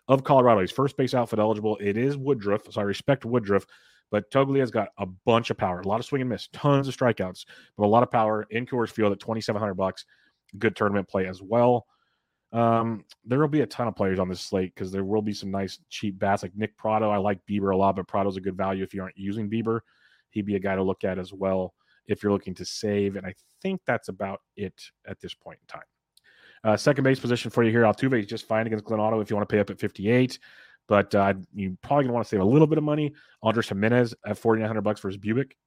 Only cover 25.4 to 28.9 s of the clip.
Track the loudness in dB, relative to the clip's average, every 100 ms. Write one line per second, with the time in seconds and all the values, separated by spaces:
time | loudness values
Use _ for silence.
25.4 | -20 -20 -20 -20 -20 _ _ _ _ _
26.4 | _ _ 0 2 2 2 2 2 0 -2
27.4 | 0 2 4 6 4 4 0 0 -2 -8
28.4 | -2 -2 0 -4 -2